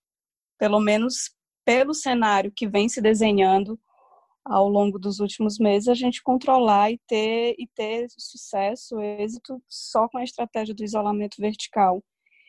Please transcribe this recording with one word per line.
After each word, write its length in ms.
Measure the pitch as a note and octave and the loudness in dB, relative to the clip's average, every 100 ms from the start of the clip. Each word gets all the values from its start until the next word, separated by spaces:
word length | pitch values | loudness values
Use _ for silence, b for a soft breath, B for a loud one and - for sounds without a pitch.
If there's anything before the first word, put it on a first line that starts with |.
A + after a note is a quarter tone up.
| _ _ _ _ _ _ | _ _ _ _ _ _
pelo 220 | G#3 G#3 | 0 2
menos 560 | G#3 G#3+ A#3+ B3+ - - _ _ - | 2 2 0 -4 -10 -14 _ _ 0
pelo 280 | A#3+ C#4 | 2 2
cenário 580 | D4+ C4+ B3 A3 G3 G3+ - | -2 -2 0 2 2 0 -6
que 120 | G#3+ | -2
vem 200 | G3+ G#3+ | 0 0
se 120 | B3+ | 2
desenhando 760 | A3 A3 A3 G3+ F#3+ F#3+ G3 A3+ b b b b b b - | 2 4 4 4 4 4 0 -8 b b b b b b -2
ao 220 | G3 G3+ | 2 4
longo 300 | G3+ G3+ F#3+ | 4 2 0
dos 220 | G3 G3 | -6 -4
últimos 400 | G3+ - G#3+ G#3 | -4 -2 -2 2
meses, 280 | G#3+ G3+ A#3 | 2 2 2
a 60 | |
gente 300 | A#3+ B3+ A#3+ | 0 0 -2
controlar 680 | - B3+ C#4 C4 A#3 G3+ G#3 | 0 0 2 4 4 4 2
e 80 | A#3 _ | -2 _
ter, 480 | A3 G#3+ A3+ A#3+ - | -2 0 0 -2 -4
e 80 | A#3+ - | -8 -8
ter 320 | G#3+ A3+ A#3+ | -6 -6 -8
sucesso, 880 | - - A#3 - G3+ G3 B3 - A3 | -12 -20 -20 -8 -2 -2 -4 -8 -8
êxito, 600 | G#3 G#3 G#3+ A#3+ - C4 - | -6 -6 -8 -8 -12 -16 -14
só 400 | - - A3+ A#3 | -16 -4 -2 0
com 100 | B3+ | -4
a 60 | |
estratégia 500 | B3 - A#3+ A3+ A3 | -8 -8 -8 -6 -8
do 100 | G#3 | -8
isolamento 540 | G#3+ G#3+ G#3 G#3 G#3 - | -6 -4 -2 -2 -6 -6
vertical. 640 | G#3 G#3+ - - F#3+ F#3 - _ b b | -6 -6 -6 0 2 0 -6 _ b b